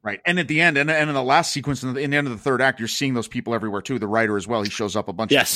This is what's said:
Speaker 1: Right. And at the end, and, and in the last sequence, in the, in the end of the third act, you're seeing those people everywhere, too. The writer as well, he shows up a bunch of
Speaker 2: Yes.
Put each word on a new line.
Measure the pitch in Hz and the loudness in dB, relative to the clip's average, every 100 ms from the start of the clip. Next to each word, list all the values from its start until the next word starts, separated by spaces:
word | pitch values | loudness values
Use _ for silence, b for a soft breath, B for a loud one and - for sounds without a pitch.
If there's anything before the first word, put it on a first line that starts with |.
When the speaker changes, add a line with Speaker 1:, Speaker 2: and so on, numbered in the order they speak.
Speaker 1:
Right. | 107 101 | -6 -4
And | - 175 | 0 0
at | 151 | 2
the | 156 | 2
end, | 170 139 | 4 4
and, | 147 | 2
and | 160 151 | 2 2
in | |
the | 139 | 0
last | 131 151 165 | 4 4 4
sequence, | 147 135 135 | -2 -4 -4
in | 131 | -4
the, | 127 | -4
in | 143 | 0
the | 143 | 0
end | 143 | 0
of | |
the | 113 | -2
third | 139 127 | 0 2
act, | 131 123 | 2 0
you're | 113 | -6
seeing | - 139 | -2 -2
those | 123 110 | -2 -4
people | 123 117 | -6 -2
everywhere, | 117 110 101 | -2 -2 -4
too. | 95 127 | -4 -4
The | 101 | 0
writer | 110 113 104 | 2 2 0
as | 95 | -2
well, | 117 | -2
he | 101 | -2
shows | - 104 | -2 -2
up | 104 101 | -2 -4
a | |
bunch | 92 110 | -6 2
of | |
Speaker 2:
Yes. | 135 117 | 2 2